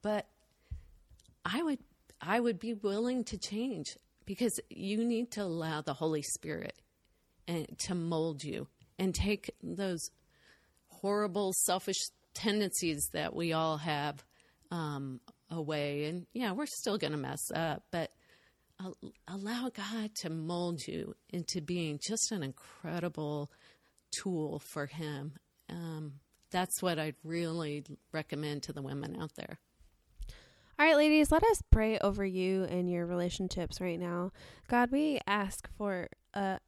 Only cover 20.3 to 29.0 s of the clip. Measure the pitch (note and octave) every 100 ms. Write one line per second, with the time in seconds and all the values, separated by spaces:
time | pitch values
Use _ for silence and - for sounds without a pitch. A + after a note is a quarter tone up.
20.3 | D#3+ D#3+ F3 F3 E3+ - A#2 - - _
21.3 | F3+ E3 - D3 F3+ D#3+ D3 - A3 -
22.3 | G#3 C#3 C3 - - E3 E3+ F3 D#3 D3+
23.3 | D3 D3 - - - _ _ _ - G3+
24.3 | F3 D3+ D#3 - - C#3+ D#3 D#3 D3 C#3+
25.3 | C#3+ _ _ _ E3+ E3+ D#3 D3+ C#3+ _
26.3 | _ _ F#3 F3+ - F#3 D#3+ D#3 C#3 D#3+
27.3 | E3+ E3+ E3 D#3 D3 C#3+ D3 _ D#3 D3+
28.3 | C#3+ D3+ D3 - D3+ C3+ C#3